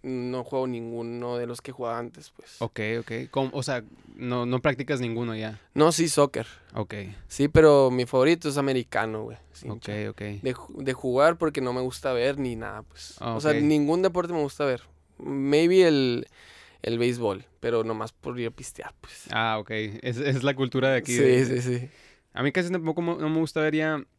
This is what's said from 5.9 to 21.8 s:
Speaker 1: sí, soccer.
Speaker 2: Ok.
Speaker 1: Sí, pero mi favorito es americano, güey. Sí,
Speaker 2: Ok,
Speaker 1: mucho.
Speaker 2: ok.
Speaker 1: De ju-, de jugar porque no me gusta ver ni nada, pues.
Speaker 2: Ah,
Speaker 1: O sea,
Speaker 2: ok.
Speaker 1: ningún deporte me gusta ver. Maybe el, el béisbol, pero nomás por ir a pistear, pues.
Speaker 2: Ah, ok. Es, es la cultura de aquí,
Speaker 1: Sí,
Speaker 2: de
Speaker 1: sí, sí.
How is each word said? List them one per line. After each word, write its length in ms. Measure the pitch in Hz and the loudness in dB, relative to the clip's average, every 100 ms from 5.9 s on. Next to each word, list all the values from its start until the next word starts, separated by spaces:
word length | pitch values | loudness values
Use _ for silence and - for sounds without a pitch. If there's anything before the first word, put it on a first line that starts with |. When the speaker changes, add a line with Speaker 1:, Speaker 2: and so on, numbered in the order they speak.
Speaker 1:
sí, 160 | 170 165 | 6 2
soccer. 380 | - 143 117 113 - - | 4 2 0 -8 -14 -12
Speaker 2:
Ok. 200 | 113 107 104 95 101 - | -8 -8 -10 -12 -14 -14
Speaker 1:
Sí, 220 | - 143 | 0 4
pero 420 | 160 156 143 131 | 8 10 8 6
mi 140 | 127 120 | 2 0
favorito 420 | 135 139 165 156 | 4 4 4 0
es 100 | 143 | -2
americano, 640 | 139 131 113 - 110 110 | 0 0 -2 -2 -2 -6
güey. 140 | 110 117 - | -10 -14 -20
Sí, 140 | - 127 | -16 -12
Speaker 2:
Ok, 60 | 117 - | -10 -8
Speaker 1:
mucho. 40 | 104 104 | -6 -8
Speaker 2:
ok. 100 | - 104 101 | -8 -10 -6
Speaker 1:
De 120 | 131 | -6
ju-, 280 | 123 - - | -6 -12 -8
de 100 | 131 | -6
jugar 460 | 127 131 123 151 170 | -4 0 4 4 4
porque 220 | 160 147 | -2 0
no 120 | 127 | -2
me 80 | 123 | -2
gusta 320 | 127 - 139 | -4 -4 -2
ver 260 | 123 127 139 | 0 0 0
ni 160 | 131 | -4
nada, 280 | 113 110 107 | -6 -10 -12
pues. 340 | 110 - - - | -16 -20 -20 -10
Speaker 2:
Ah, 140 | 117 | -6
Speaker 1:
O 60 | 113 | -2
sea, 120 | 151 | 0
Speaker 2:
ok. 60 | 147 | 2
Speaker 1:
ningún 400 | 147 151 147 170 | 4 4 4 2
deporte 300 | 190 180 170 | 2 0 -2
me 80 | 170 | -2
gusta 220 | 143 - | -4 -2
ver. 180 | 147 123 - _ _ _ | -2 -2 -6 _ _ _
Maybe 680 | 143 139 139 147 170 185 180 | -6 -2 2 4 6 8 6
el, 380 | 147 131 120 - - - - - _ | 6 4 0 -6 -18 -20 -20 -20 _
el 160 | - 117 | -4 0
béisbol, 480 | 123 120 113 95 - _ | 0 0 -2 -2 -10 _
pero 220 | 117 117 | -2 0
nomás 280 | 113 110 110 | 0 -4 -6
por 260 | _ - 123 | _ -10 -6
ir 100 | 117 | -6
a 20 | |
pistear, 440 | - 135 - - - | -8 -16 -14 -16 -18
pues. 240 | - - - | -20 -20 -6
Speaker 2:
Ah, 260 | 110 113 110 | -2 -2 -2
ok. 120 | 98 | -4
Es, 480 | 107 107 110 123 120 | -6 -6 -6 -6 -4
es 240 | 139 131 | -2 0
la 120 | 135 | 0
cultura 360 | 135 131 131 131 | 0 -2 0 2
de 80 | 131 | 0
aquí, 140 | 117 | 0
Speaker 1:
Sí, 100 | 120 | 2
Speaker 2:
de 220 | 131 127 127 | 4 4 4
Speaker 1:
sí, 160 | 127 | 0
sí. 260 | 123 123 | -2 -4